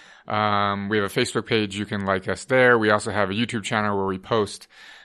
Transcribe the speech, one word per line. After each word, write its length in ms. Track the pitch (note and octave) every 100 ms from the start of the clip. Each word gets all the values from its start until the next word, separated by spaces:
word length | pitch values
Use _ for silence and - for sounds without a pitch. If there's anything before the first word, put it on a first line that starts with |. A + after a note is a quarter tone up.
| - - -
Um, 640 | G#2+ G#2+ G#2 G2+ G2+ G2+
we 80 | G#2+
have 120 | G2
a 100 | -
Facebook 260 | B2 A#2+ -
page. 300 | A2+ G#2 G2
You 80 |
can 220 | G2+ G#2 G2
like 220 | F#2+ F#2+
us 160 | F#2
there. 340 | - B2+ B2+ A#2
We 120 | G#2+
also 200 | G#2+ G#2+
have 200 | G2+ F#2+
a 40 |
YouTube 300 | G2+ A#2+ A#2
channel 320 | F#2+ A2+ G#2 G2+
where 100 | F#2+
we 120 | F#2+
post, 500 | - A2+ G2+ - - - - -